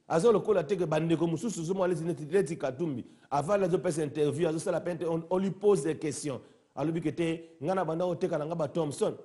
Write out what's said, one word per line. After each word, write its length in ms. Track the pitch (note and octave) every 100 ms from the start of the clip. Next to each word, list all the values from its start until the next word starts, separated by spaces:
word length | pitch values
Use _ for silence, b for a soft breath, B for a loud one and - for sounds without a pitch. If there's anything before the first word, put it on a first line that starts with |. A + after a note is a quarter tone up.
| -
Azo 240 | E3 A#3
lokola 320 | G#3 - G3
te 120 | D3+ G3
ke 100 | E3+
bandeko 400 | D#3 E3 D#3+ E3+
mosusu 360 | D#3 A#3 E3
zo 100 | D#3+
mona 140 | F#3+ F3+
leti 160 | E3
neti, 200 | E3 C#3+
leti 320 | D3 F#3+ D#3+ E3+
Katumbi. 460 | C3 B2 E3 B2 - B B
Avant 260 | C#3+ D3 G3+
la 120 | F#3
zo 100 | F3
pesa 240 | F3 D#3
interview, 460 | D3 C3+ D3 C3+ E3+
azo 100 | D#3+
sala 220 | F#3+ E3
pente, 240 | F3 E3+
on, 180 | E3 E3 E3
on 80 | F#3
lui 120 | F#3+
pose 320 | - G#3 F#3+
des 160 | D#3 C#3+
questions. 420 | D#3 - D3 A#2 b b b
Alobi 260 | - D3+ E3+
ke 140 | D3+
te, 420 | D3+ E3 E3 - -
nga 140 | D3
na 100 | F#3+
banda 220 | D#3+ E3 F3+
oteka 320 | F3 F#3 D#3+
na 80 | D3+
nga 80 |
ba 140 | E3+ D3
Thompson. 460 | E3+ D3+ - G3 -